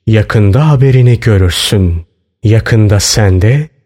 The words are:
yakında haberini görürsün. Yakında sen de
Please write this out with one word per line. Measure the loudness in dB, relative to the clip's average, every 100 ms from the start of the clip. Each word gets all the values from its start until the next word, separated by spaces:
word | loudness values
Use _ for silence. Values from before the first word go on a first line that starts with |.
| -2
yakında | -2 0 0 0 2 0
haberini | 2 2 2 2 0
görürsün. | 0 0 0 -2 -4 -2 -2 -4 -10 _ _ _
Yakında | 0 0 0 0 2 0
sen | -2 -2 0 0
de | 0 -2 -4 _